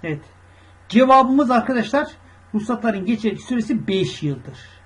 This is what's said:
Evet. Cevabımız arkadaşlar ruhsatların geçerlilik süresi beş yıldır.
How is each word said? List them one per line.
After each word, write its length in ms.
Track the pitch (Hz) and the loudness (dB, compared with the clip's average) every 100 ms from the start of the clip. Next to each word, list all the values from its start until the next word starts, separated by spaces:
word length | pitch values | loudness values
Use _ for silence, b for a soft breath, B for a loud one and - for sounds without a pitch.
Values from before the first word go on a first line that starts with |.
Evet. 180 | 170 151 - _ b b b b - | -8 -8 -10 _ b b b b 0
Cevabımız 600 | 220 262 262 254 269 269 | 2 6 6 6 2 4
arkadaşlar 560 | 247 226 254 220 277 302 - b b - | 2 0 -2 0 -2 -2 -10 b b -8
ruhsatların 520 | 214 208 226 233 202 185 | -6 -4 -4 -2 -4 -2
geçerlilik 360 | 233 226 185 | -2 -2 -4
süresi 460 | - 247 220 233 147 | -6 -6 -2 -4 -2
beş 360 | 190 170 - | -2 -2 -4
yıldır. 360 | 151 135 - - - - | -6 -6 -10 -20 -20 -20